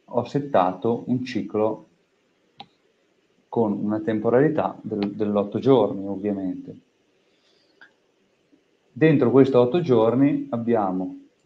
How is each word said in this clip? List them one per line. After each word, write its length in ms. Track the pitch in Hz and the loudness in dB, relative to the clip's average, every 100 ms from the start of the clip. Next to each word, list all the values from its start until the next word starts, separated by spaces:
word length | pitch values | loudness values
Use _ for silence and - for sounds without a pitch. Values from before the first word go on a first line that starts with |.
| _ | _
ho 180 | 120 | -6
settato 800 | 117 143 - 101 92 - 113 117 - | -4 -4 0 2 2 0 -2 -2 -2
un 180 | 123 - | -4 -4
ciclo 640 | 104 90 107 110 110 - _ _ _ _ _ _ - - _ _ _ _ _ _ _ _ | -6 -4 -2 -2 -4 -12 _ _ _ _ _ _ -20 -20 _ _ _ _ _ _ _ _
con 240 | 120 107 | -4 -2
una 260 | 101 107 110 | -2 -4 -4
temporalità 800 | 113 110 113 120 156 151 95 - | -4 -2 2 2 2 0 -4 -6
del, 300 | - 104 101 | -8 -4 -4
dell'otto 480 | 101 104 104 101 110 | -4 -2 -2 -2 -2
giorni, 480 | 113 131 101 98 98 | 2 4 2 -2 -8
ovviamente. 720 | 95 104 98 95 90 - - _ _ _ _ _ _ _ _ _ _ - _ _ _ _ _ _ _ _ _ _ | -6 -6 -4 -6 -8 -12 -18 _ _ _ _ _ _ _ _ _ _ -20 _ _ _ _ _ _ _ _ _ _
Dentro 400 | 117 160 143 117 | 2 4 4 4
questo 280 | 127 135 127 | 6 6 4
otto 220 | 123 170 | 2 0
giorni 680 | 165 117 113 123 143 143 - | 2 2 4 4 2 0 -4
abbiamo 680 | 117 113 113 98 92 92 92 - _ | -6 -2 0 0 -4 -6 -10 -20 _